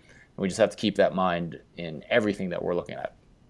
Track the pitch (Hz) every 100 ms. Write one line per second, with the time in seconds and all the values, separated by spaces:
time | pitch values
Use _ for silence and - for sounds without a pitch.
0 | - - - - 98 90 107 - 110 98
1 | 92 92 92 85 85 71 - - 85 78
2 | - 117 107 98 95 87 87 87 - -
3 | - - - - -